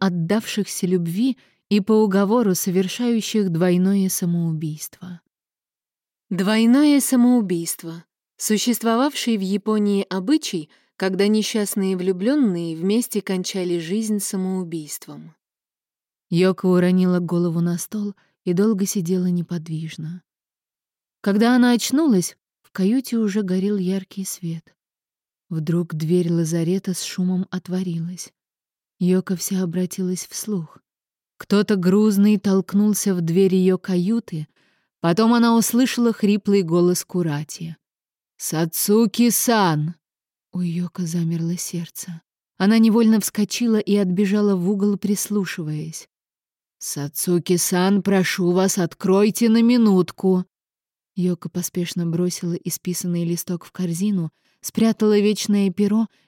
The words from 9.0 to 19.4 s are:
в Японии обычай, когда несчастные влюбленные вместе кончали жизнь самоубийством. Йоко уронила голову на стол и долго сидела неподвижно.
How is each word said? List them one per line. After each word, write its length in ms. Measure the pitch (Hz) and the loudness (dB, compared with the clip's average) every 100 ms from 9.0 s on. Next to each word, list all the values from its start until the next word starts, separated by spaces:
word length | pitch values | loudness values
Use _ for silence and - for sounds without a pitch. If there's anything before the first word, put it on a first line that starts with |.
| 285 - 247 220 | 0 -2 -4 -2
в 40 | |
Японии 640 | 190 202 214 214 208 196 196 | -2 -2 -2 0 0 0 -2
обычай, 580 | 185 185 311 - 175 151 _ _ - | -4 0 0 0 -8 -8 _ _ -6
когда 320 | 190 185 202 | -2 0 2
несчастные 680 | 214 202 226 202 208 190 185 | 2 0 -4 -4 -2 -2 -2
влюбленные 800 | 180 180 208 294 233 175 170 160 | -2 -2 0 2 2 0 -4 -4
вместе 460 | 185 220 - 208 | -2 0 -2 -4
кончали 560 | - 185 185 196 180 170 | -4 -4 -4 -4 -2 -4
жизнь 400 | 160 208 220 208 | -4 -4 -2 -4
самоубийством. 1160 | - 196 185 185 170 165 147 - - 147 160 _ _ _ _ _ _ _ _ _ - | -4 -4 -4 -4 -6 -8 -10 -14 -16 -18 -18 _ _ _ _ _ _ _ _ _ -4
Йоко 380 | 170 185 180 185 | 0 2 2 2
уронила 540 | 180 180 185 180 180 | 2 4 2 2 0
голову 400 | 170 175 175 165 | -2 -2 -2 0
на 180 | 170 175 | -2 -4
стол 360 | - 214 208 - _ _ | -8 -8 -8 -10 _ _
и 80 | - | -4
долго 320 | 175 214 202 | 0 2 0
сидела 420 | 196 208 170 185 180 | -2 -4 -2 -2 0
неподвижно. 960 | 175 | -2